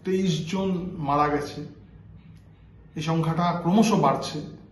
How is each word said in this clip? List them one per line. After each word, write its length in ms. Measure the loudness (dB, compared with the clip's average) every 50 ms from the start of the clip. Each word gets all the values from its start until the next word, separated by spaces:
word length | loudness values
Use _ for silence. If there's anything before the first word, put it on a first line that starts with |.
| -2
তেইশ 300 | -2 0 0 2 0 0 0 -2 -4
জন 180 | -4 -2 -2 -2 -2 -2 -4 -6 -8 -6
মারা 300 | -2 0 2 2 2 2
গেছে। 320 | 2 -2 -2 -6 -10 -12 -12 -14 -16 -20 -20 -20 -20 -20 -20 -20 -20 -20 -20 -20 -20 -20 -20 -20 -20 -20 -20 -20 -20 -20 -20 -14 -10
এই 80 | -6
সংখ্যাটা 440 | -2 0 0 0 0 0 0 0 0 0 0 0
ক্রমশ 300 | 0 2 4 4 6 4
বাড়ছে। 460 | 4 4 4 2 2 0 -4 -6 -8 -8 -10 -10 -14 -18 -20 -20